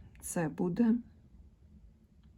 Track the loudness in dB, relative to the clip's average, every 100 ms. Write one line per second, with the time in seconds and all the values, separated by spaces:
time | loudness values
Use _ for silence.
0 | -20 -18 -8 -2 -2 -2 -2 2 4 4
1 | -2 -20 -20 -20 -20 _ -20 -20 -20 -20
2 | -20 -20 -20